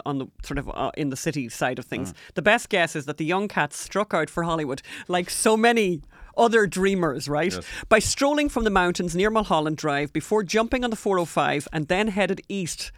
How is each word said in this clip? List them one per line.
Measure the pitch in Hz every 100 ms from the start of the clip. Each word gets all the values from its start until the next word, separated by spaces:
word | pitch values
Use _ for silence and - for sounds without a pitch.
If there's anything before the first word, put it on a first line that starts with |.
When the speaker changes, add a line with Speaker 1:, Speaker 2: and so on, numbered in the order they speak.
| -
Speaker 1:
on | 139
the, | 131 -
sort | - -
of, | 131
uh, | - 131 -
in | 147
the | 131
city | 170 151 117
side | - 139 135
of | -
things. | 117 98
Speaker 2:
Mm. | - -
Speaker 1:
The | -
best | 147 233 -
guess | 190 165 160
is | 135
that | 143
the | 160
young | 185 202
cat | - 147
struck | - - 190 208
out | 180 156
for | -
Hollywood, | 170 160 147 135 - - -
like | 180 175
so | - 226 220
many | 226 233 196 165 - - - -
other | 233 226 202
dreamers, | 180 196 196 165 131 -
right? | 147 175 180
Speaker 2:
Yes. | - - -
Speaker 1:
By | 214
strolling | - - 277 294 294
from | -
the | 220
mountains | 190 175 175 180 170
near | 208
Mulholland | 220 202 165 156 156
Drive | 156 143 147
before | 160 - 214
jumping | 185 214 226 254
on | 247
the | 220
four | 208 190
oh | 165
five | - 147 143 -
and | 160 143
then | 180 220
headed | 202 185 190 -
east, | 196 165 - -